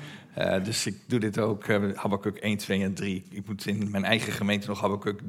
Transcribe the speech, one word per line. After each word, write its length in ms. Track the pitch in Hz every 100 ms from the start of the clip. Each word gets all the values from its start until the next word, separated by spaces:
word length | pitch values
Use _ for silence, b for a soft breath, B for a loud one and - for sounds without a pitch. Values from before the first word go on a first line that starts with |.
| B B B -
Eh, 260 | - 95
dus 220 | 95 117 -
ik 100 | 98 -
doe 120 | 120
dit 200 | 107 104
ook, 240 | 110 101
eh, 180 | - 104 101 98
Habakuk 420 | 110 98 107 95
één, 200 | 104 104
twee 260 | - 98
en 100 | 95
drie. 320 | 90 101 92 -
Ik 180 | 101 104
moet 180 | 101 -
in 260 | 104 101
mijn 140 | 101 92
eigen 280 | 113 -
gemeente 340 | - 101 101 101
nog 140 | 98
Habakuk 400 | 101 98 107 98